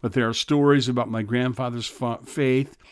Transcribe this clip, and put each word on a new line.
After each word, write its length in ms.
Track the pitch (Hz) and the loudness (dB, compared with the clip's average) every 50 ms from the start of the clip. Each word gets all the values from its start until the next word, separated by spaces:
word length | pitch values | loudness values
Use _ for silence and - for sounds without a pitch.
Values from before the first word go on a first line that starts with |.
but 120 | - 117 98 | -4 -2 0
there 160 | 131 120 113 | 0 0 0
are 60 | 120 | 0
stories 540 | - - - 151 147 143 143 143 143 123 123 | -2 -2 0 2 4 6 6 6 4 4 0
about 220 | 127 123 117 101 | -2 -2 -2 -2
my 120 | 113 113 107 | -4 -6 -4
grandfather's 640 | 104 117 123 127 127 120 - 131 123 120 120 113 - | -2 -2 0 0 -2 -2 -4 -6 -6 -6 -8 -8 -10
fa-, 320 | - - 131 120 117 - - | -8 -6 -6 -4 -4 -6 -10
faith 520 | - - - 139 131 127 131 139 139 - _ _ - | -10 -4 0 2 2 4 2 0 -2 -8 _ _ -20